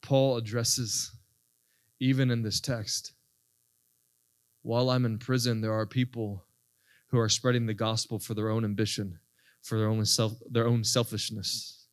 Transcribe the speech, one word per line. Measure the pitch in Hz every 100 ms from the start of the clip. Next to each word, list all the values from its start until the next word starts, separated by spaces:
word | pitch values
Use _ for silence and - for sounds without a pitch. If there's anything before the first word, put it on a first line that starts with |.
Paul | - 135 135 123
addresses, | 110 117 117 - 113 - - - _ _ _ _ _ _ _ _
even | 131 135 131
in | 120
this | 110 101
text, | - 120 107 - - _ _ _ _ _ _ _ _ _ _ _ _ _ _ _
"While | - 117 127
I'm | 127 123
in | 110
prison, | - 127 123 113
there | 110
are | 110 107
people | 131 127 120 107 98 - _ _ _ _ _ _
who | 127
are | 113
spreading | - 127 123
the | 113
gospel | 107 110 110 - 110
for | -
their | 107 110
own | 110 110
ambition, | 104 104 - 98 85 _ _ _ _
for | - 113
their | 110
own | 110
self-, | 104 - 113 - -
their | 117 117
own | 120
selfishness. | 107 123 117 104 - 110 98 - - - _